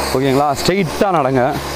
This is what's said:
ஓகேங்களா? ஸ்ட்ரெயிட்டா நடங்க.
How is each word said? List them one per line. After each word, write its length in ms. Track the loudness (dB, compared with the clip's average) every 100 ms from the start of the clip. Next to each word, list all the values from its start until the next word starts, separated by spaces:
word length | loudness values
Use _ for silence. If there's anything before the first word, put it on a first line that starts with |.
| -2
ஓகேங்களா? 420 | 0 2 2 2 0 -2
ஸ்ட்ரெயிட்டா 460 | -2 -2 0 0
நடங்க. 400 | 2 2 2 0 -2 -6